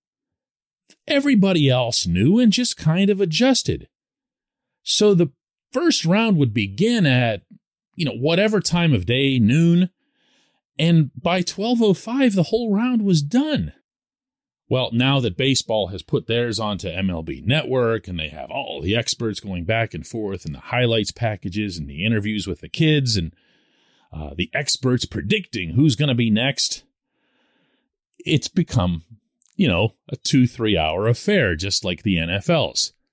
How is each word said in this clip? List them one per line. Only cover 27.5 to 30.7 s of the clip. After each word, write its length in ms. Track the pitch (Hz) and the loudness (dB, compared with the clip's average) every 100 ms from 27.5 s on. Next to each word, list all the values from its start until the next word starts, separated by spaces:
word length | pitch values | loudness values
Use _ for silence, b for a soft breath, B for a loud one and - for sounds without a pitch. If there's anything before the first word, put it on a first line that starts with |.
| _ _ _ _ _ _ _ | _ _ _ _ _ _ _
it's 280 | - 156 - | -2 -2 0
become, 560 | - - 117 90 85 - - _ _ _ - | -2 0 0 0 -2 -8 -20 _ _ _ -2
you 100 | 160 | 0
know, 280 | 87 107 - - | 2 0 -4 -12
a 80 | - | -10
two, 320 | - 139 123 | 0 2 2
three 300 | - 110 | 2 0